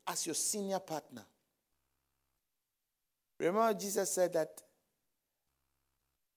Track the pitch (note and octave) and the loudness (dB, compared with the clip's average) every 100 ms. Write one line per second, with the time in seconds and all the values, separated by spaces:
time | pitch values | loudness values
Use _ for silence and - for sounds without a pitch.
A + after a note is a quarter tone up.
0 | - E3+ E3+ D3+ - G#3+ G3 F#3+ F#3 D#3 | -4 -2 0 -2 0 0 0 -2 -2 -8
1 | - A#2+ G2+ _ _ _ _ _ _ _ | -8 -16 -18 _ _ _ _ _ _ _
2 | _ _ _ _ _ _ _ _ _ _ | _ _ _ _ _ _ _ _ _ _
3 | _ _ _ - D#3 G3+ A3+ G3+ G3+ G3 | _ _ _ 0 2 4 4 2 -2 -2
4 | F#3 - F3+ E3+ D#3 - - _ _ _ | 0 2 2 2 -2 -6 -20 _ _ _
5 | _ _ _ _ _ _ _ _ _ _ | _ _ _ _ _ _ _ _ _ _
6 | _ _ _ | _ _ _